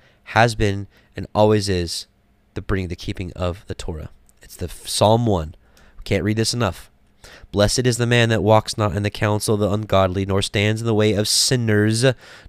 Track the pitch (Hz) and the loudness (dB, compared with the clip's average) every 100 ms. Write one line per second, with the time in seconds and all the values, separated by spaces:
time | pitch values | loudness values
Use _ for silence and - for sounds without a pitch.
0 | _ _ - 110 120 110 104 98 98 _ | _ _ -2 2 2 2 -2 -2 -8 _
1 | _ - 95 104 107 107 101 90 85 - | _ -14 -4 2 4 4 0 -2 -4 -8
2 | - _ _ _ _ 101 - 98 87 87 | -14 _ _ _ _ -12 -4 -4 -4 -8
3 | - 101 90 - 90 95 - - - 78 | -10 -10 -10 -6 -6 -6 -12 -12 -10 -12
4 | - - _ _ - - 87 - - - | -14 -20 _ _ -20 -12 -12 -12 -8 2
5 | 104 117 117 90 78 - _ _ - - | 4 4 2 0 -2 -12 _ _ -20 -12
6 | - 98 101 107 110 120 101 - - _ | -4 -2 0 -2 -2 -2 -4 -6 -14 _
7 | _ _ - - - 98 104 - 123 117 | _ _ -20 -20 -6 0 2 2 0 0
8 | 117 120 113 110 104 107 - - 104 104 | 2 2 4 2 4 4 2 -2 -2 -2
9 | 101 - 107 104 - 104 101 104 107 95 | -4 -2 -2 0 0 0 0 -2 0 2
10 | 95 95 98 98 - 104 104 110 117 107 | 2 0 -2 -2 -2 0 0 0 0 2
11 | 107 104 107 - - 127 113 104 107 113 | 2 2 0 0 0 0 2 2 2 2
12 | 131 - - - | 0 0 -8 -20